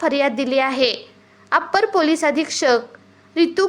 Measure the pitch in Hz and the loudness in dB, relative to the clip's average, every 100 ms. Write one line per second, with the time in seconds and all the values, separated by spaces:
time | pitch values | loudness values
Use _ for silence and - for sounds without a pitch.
0 | 320 277 277 226 254 269 269 262 247 - | -2 0 0 -2 -2 0 0 0 -2 -2
1 | - - _ _ - 302 339 392 427 381 | -10 -20 _ _ -4 -4 0 0 0 2
2 | 311 320 311 285 320 - 285 240 233 - | 2 2 0 0 -2 -2 0 0 -2 -18
3 | - - _ 330 339 359 | -20 -20 _ 0 0 2